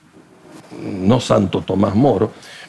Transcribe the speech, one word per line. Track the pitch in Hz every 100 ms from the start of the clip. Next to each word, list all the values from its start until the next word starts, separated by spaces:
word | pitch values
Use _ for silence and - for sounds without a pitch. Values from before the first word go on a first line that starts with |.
| _ - - - - - - -
no | 110 101 95 123
santo | - 113 95 98
Tomás | - 95 101
Moro, | 98 139 98 110 - - -